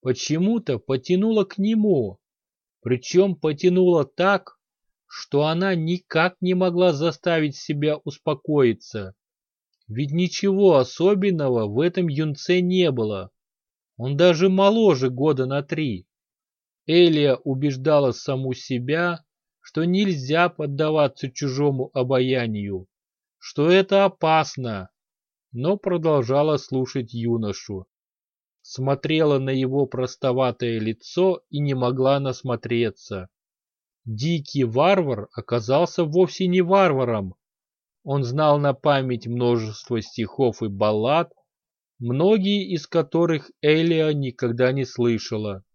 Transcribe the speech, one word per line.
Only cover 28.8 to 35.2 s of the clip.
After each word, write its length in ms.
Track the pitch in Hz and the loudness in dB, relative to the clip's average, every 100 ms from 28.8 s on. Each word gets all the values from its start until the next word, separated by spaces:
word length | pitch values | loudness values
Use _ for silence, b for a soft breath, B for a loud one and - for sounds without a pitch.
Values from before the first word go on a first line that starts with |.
| 135 139 143 156 156 139 | -2 -2 0 0 2 2
на 120 | 135 | 0
его 340 | 131 131 135 131 | -2 -2 0 -2
простоватое 960 | 123 127 - 135 127 127 117 120 113 | -2 -6 -4 -2 0 0 -2 -4 -2
лицо 640 | 107 113 - - 185 175 _ | -4 -6 -8 0 0 0 _
и 100 | 147 | -4
не 140 | 143 | -2
могла 460 | 135 123 131 131 139 | 0 -2 0 2 2
насмотреться. 1120 | 139 123 127 120 113 117 117 - - 101 92 _ _ _ _ _ _ _ | -2 -6 -6 -6 -2 -2 -2 -4 -12 -12 -12 _ _ _ _ _ _ _
Дикий 600 | 120 107 147 170 143 139 | -12 -6 -4 -4 -4 -2
варвар 680 | 123 113 165 196 151 113 | -2 2 2 2 0 -4